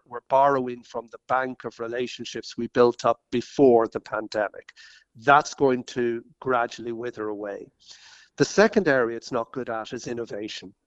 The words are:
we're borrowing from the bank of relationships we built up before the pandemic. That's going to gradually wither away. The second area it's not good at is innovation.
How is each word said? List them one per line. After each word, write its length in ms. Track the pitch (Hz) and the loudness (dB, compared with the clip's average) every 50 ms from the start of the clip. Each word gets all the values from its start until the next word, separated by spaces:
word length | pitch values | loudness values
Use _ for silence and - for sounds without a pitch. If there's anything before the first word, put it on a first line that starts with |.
| _ | _
we're 140 | 127 120 120 - - | -14 -16 -14 -4 0
borrowing 540 | 135 135 139 143 139 131 127 123 123 120 | 4 4 6 4 4 2 0 -4 -8 -12
from 240 | 113 - - 117 117 113 | -14 -14 -12 -12 -12 -14
the 100 | - - _ - | -18 -14 _ -2
bank 360 | 127 131 131 127 127 - - | -2 -2 -2 -2 -6 -8 -12
of 140 | 117 - - | -12 -10 -10
relationships 800 | 117 113 117 127 127 113 - - 117 - - 117 - - - - | -10 -6 -6 -4 -6 -6 -8 -12 -12 -12 -12 -12 -12 -12 -8 -8
we 80 | 117 - | -8 -2
built 380 | - 131 123 120 120 - - | 4 6 6 6 4 2 0
up 140 | 117 117 _ _ - | 0 0 _ _ -6
before 560 | - 120 - - - - 143 127 117 113 113 110 | -4 -4 -4 -2 2 6 6 8 8 6 4 2
the 120 | - 139 | -4 -8
pandemic. 720 | - - - 107 110 107 - 107 104 - - - - _ - _ - - - _ _ _ _ | -10 -8 -8 -8 -6 -6 -4 -4 -4 -4 -6 -12 -20 _ -20 _ -20 -20 -20 _ _ _ _
That's 380 | 117 113 139 143 147 147 - - | -4 2 4 4 4 4 0 -2
going 300 | - 143 135 127 123 123 | 0 2 2 2 0 -4
to 380 | - - 127 120 120 117 117 - _ _ - | -6 -4 -2 -2 -2 -2 -4 -8 _ _ -10
gradually 520 | - 131 127 120 120 120 - - 113 120 | -4 -2 0 0 -2 -2 -6 -10 -10 -10
wither 360 | 117 113 120 123 117 110 107 107 | -8 -8 -8 -10 -8 -8 -8 -8
away. 420 | 104 101 104 101 101 101 - - _ _ _ - - - - - - - _ _ _ | -6 -8 -8 -8 -8 -10 -12 -16 _ _ _ -20 -20 -20 -20 -20 -20 -20 _ _ _
The 80 | - 143 | -2 -2
second 440 | - - 190 208 226 - 226 185 156 | 0 4 4 4 4 4 2 2 2
area 280 | 135 131 120 113 117 | 2 2 2 0 -2
it's 160 | 117 - - | -6 -8 -6
not 200 | 131 120 113 - | -6 -6 -6 -6
good 180 | - 135 120 120 | -10 -12 -8 -8
at 220 | 113 113 107 - | -8 -8 -8 -10
is 140 | 135 117 - | -12 -12 -10
innovation. 680 | 127 123 120 117 98 - 104 110 104 - - 95 95 - _ _ | -8 -8 -8 -8 -8 -10 -10 -10 -10 -12 -12 -16 -18 -20 _ _